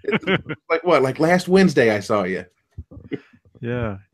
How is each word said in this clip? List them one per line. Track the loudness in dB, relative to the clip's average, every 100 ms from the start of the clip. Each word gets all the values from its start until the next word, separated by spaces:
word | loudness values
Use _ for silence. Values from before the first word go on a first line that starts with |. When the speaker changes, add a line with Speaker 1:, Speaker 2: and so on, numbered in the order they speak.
Speaker 1:
it's | -6 -4 -2 -4 -4 -12 -6
like, | -4
what, | 2 2
like, | 0 0
last | 2 2 2
Wednesday | 4 4 4 2
I | 2
saw | 0 -2
you. | -2 -6 -10 _ _ -20 -20 -20 -14 -14 _ _ _ _
Speaker 2:
Yeah. | -8 -6 -6 -8 -8